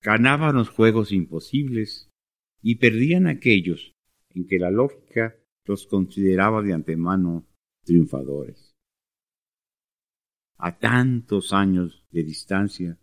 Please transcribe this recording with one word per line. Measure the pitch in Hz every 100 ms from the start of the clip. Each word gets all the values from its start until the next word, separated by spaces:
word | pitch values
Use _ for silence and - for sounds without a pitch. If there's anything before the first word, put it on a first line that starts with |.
Ganaban | - 110 123 143 156 135
los | 113
juegos | - 113 110 104
imposibles | 98 85 82 - 135 143 117 107 - _ _ _ _ _ _
y | 110 117
perdían | 123 110 139 180 180
aquellos | 139 127 104 87 82 - _ _ _ _
en | 92 87
que | 95
la | 90
lógica | 101 139 - _ - 113 - _ _ -
los | 101 -
consideraba | 101 92 - 98 92 101 110
de | 101
antemano | 87 73 80 85 95 90 85 - _ _ _
triunfadores. | - 85 78 67 67 71 69 - _ _ _ _ _ _ _ _ _ _ _ _ _ _ _ _ _ _ _ _
A | 87 -
tantos | 110 123 127 123 117 101 -
años | 98 98 92 87 - _
de | 85
distancia | 78 76 - 98 101 - 90 85